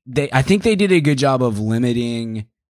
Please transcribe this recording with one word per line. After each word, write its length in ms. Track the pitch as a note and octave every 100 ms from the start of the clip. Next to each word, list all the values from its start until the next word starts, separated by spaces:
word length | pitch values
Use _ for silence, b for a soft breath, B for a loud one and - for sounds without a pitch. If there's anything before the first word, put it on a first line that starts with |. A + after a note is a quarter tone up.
| -
they, 220 | B2 C#3
I 100 | C3
think 220 | C3+ G3
they 120 | A3+ G#3
did 160 | G3+
a 100 | F3+
good 160 | D3 C#3
job 240 | C#3 C3
of 160 | B2 G#2
limiting 880 | G#2+ A2+ B2 A#2+ A#2+ A#2 A2+ A2 G#2+ _ _